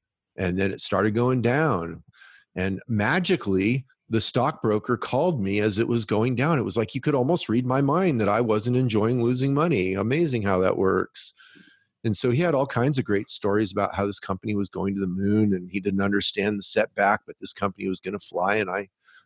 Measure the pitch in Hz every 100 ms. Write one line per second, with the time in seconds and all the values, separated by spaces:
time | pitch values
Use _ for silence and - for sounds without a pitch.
0 | _ _ _ - 92 90 98 - - 92
1 | 107 107 123 127 113 135 160 98 85 85
2 | - - - - _ - 95 95 - 110
3 | 104 165 175 185 - 95 101 131 - _
4 | - 113 - 131 131 151 117 107 - 120
5 | - 123 175 151 95 101 107 98 113 117
6 | 113 107 117 120 143 156 101 98 110 139
7 | 151 143 123 175 - 113 123 131 139 160
8 | 190 127 101 107 120 107 110 123 131 107
9 | 110 127 117 127 135 139 170 127 92 95
10 | 107 143 170 120 101 92 92 - 95 92
11 | 90 - - - - - - _ _ _
12 | 117 101 120 120 175 143 135 - 127 135
13 | - 101 110 - 101 101 107 98 98 -
14 | 101 101 - 95 110 104 101 92 95 98
15 | 92 92 98 107 107 92 90 95 98 98
16 | 98 101 - - 101 104 95 107 110 -
17 | 101 104 - - 90 - 101 92 98 92
18 | 92 101 - 85 92 107 98 95 98 _
19 | _ -